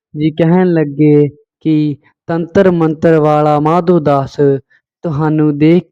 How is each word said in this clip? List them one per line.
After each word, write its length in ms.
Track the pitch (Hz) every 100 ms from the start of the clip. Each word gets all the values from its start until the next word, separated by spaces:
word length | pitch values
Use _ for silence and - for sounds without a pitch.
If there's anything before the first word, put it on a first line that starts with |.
| _ 151
ਜੀ 140 | 156
ਕਹਿਣ 420 | 156 165 180 185
ਲੱਗੇ 560 | 165 147 143 151 147 143 143 _ _
ਕਿ 360 | 160 151 151 139 _ _ -
ਤੰਤਰ 440 | 170 165 185 190
ਮੰਤਰ 500 | 175 160 160 165 160
ਵਾਲਾ 400 | 151 151 151 147
ਮਾਧੋ 380 | 151 175 175 175
ਦਾਸ, 380 | 147 139 131 - 143 135 - _ _ _
ਤੁਹਾਨੂੰ 560 | 175 147 156 156 151 143
ਦੇਖ 260 | 156 175 -